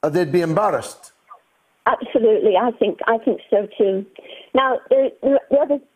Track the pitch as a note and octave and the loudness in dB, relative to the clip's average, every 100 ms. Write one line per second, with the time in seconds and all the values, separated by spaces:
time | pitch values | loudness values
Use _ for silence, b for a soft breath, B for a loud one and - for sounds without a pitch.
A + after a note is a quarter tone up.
0 | D#3 D3+ E3 F3 E3 D#3+ G#3 C#3+ - - | -2 -2 0 0 0 0 0 -2 -6 -18
1 | - _ _ - _ _ _ _ - B3 | -20 _ _ -20 _ _ _ _ -4 -4
2 | B3 C4 A3+ G#3+ A3 F#3 A#3+ A#3 G#3 - | -2 0 2 2 2 2 0 -2 -4 -2
3 | - A3+ A3+ G#3 - G3+ G#3 - G3+ F#3+ | -2 -2 -2 -4 -2 -2 -2 -2 0 0
4 | G3 - B B B B3+ C4 B3 - C4+ | -6 -18 B B B -2 -2 -2 0 0
5 | C4+ - C4 C#4 - C#4 D4 C#4+ _ | 0 -2 0 0 2 0 0 -2 _